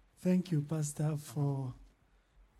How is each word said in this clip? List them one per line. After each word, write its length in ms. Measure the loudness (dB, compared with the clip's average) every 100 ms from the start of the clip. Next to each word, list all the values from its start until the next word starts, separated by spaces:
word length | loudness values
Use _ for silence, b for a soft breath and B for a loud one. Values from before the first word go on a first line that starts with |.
| _ _
Thank 300 | 2 4 4
you, 100 | 0
Pastor, 560 | 0 -2 -2 0 0 0
for 560 | -4 -2 0 0 -4 -8 -16 _ _ _ _ _ -20 _